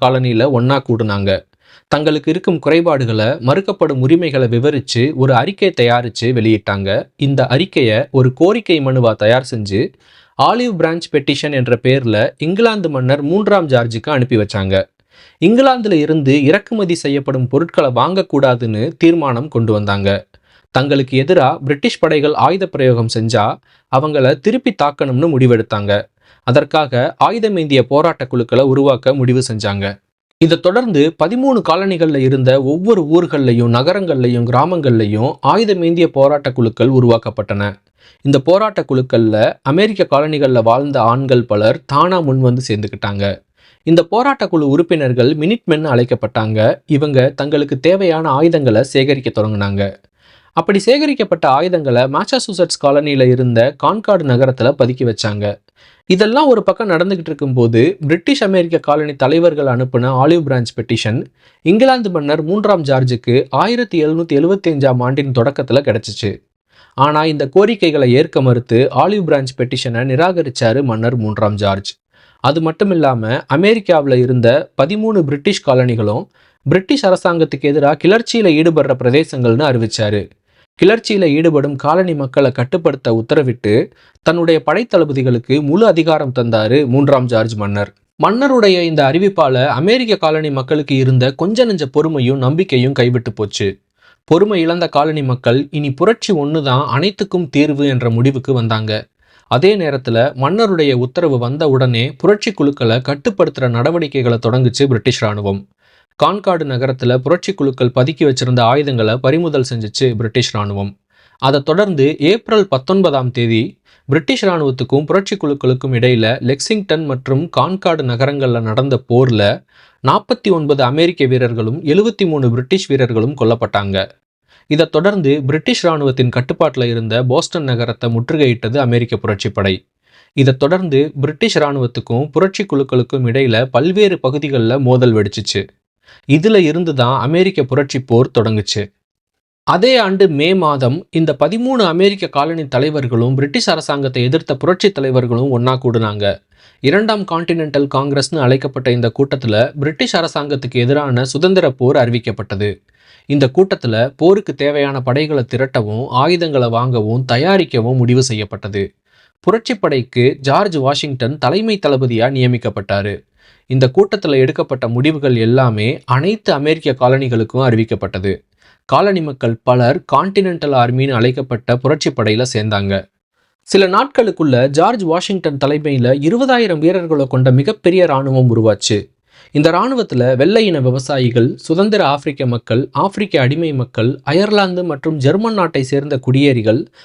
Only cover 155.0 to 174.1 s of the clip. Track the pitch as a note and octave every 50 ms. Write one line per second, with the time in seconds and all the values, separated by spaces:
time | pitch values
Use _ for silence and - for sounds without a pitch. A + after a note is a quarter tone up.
155 | B2+ C3 B2 D3 D#3 D3+ D3+ C3+ A#2 - - B2 C3+ C3 - C3 G#2+ G#2 G#2+ A2+
156 | C3 C#3 A#2+ B2+ C#3 E3 F3+ E3+ E3+ D#3+ C#3+ C3 B2 A#2 A2+ A2+ B2 C3 B2 A#2
157 | G#2+ G#2+ A#2 B2+ C3 B2+ - A#2+ D3 F#3 G3 F#3+ E3 C3+ - A#2+ A2 A#2+ C3 B2+
158 | A#2+ A#2+ B2 C3 B2+ - A2+ G#2+ G#2 - - G2 - G2+ G2 G2+ G2 F#2+ - _
159 | _ _ _ _ _ _ _ _ _ F3+ G#3 A#3 - - B3+ G3 - D#3+ C#3+ C3
160 | A#2 - - B2 A#2+ C3+ - - C3 C#3 C#3 F3 G#3 G3+ E3 D3 B2+ C3+ C#3+ -
161 | - D3+ C3 B2+ B2 A#2 D3 D3+ - B2+ D#3 G3+ A3 A3+ G#3+ G3 - D3 C#3 C3
162 | C3+ B2 A#2+ A2 A2+ C3+ C#3 C3 B2+ B2 B2 A2+ - A2+ G2+ G#2 G2 - G2+ G2+
163 | G2+ G#2 G2 - - _ _ _ _ _ _ _ _ _ C3 C3+ C3 B2+ C3 F#3
164 | G#3 G3 - G3+ - D#3 C#3 C3 C3 C3+ D3 - A#2 - C#3 B2+ B2+ A#2 A#2 B2
165 | C3+ D#3 D#3 D3 C#3 C3+ B2 A2+ A2+ A2+ B2 C3+ C3 A#2+ A2 G#2 G#2 A#2 D#3 -
166 | _ - B2 C3 D#3 F#3+ A3+ A3 - - E3 C#3 C#3+ D3 D#3+ E3 - D3 B2+ -
167 | A#2+ - C3+ C3 C#3 B2+ B2 A2+ A2+ A2 - B2+ C3+ B2+ A2+ A2 A2+ - A2+ G2
168 | G2+ F#2 - F#2+ F#2+ G2 F2+ - _ _ _ _ _ _ _ _ _ - C3+ D3
169 | F#3 G3+ G3 F3+ D#3 D3+ C3+ - - A2+ A#2 - _ B2+ B2 B2 - - - -
170 | - - C#3 C#3 E3 G3 G3 G#3 G3 F#3 F3 E3+ D#3+ D3 C3+ B2+ A#2+ A#2+ B2 B2+
171 | C3+ C#3 C3 A2 A#2 C3 B2+ C#3+ C3 - B2 A2 - - A#2+ B2 - C3 D#3 D3
172 | - E3 C3 - A2 A2 G#2+ A2+ B2+ B2+ - A2 G#2 A2 G#2 G2+ G2 G2 G2 F#2+
173 | - _ _ _ _ _ _ _ _ _ _ _ _ - - F#3+ G3 F#3 F#3+ G#3
174 | C4 C#4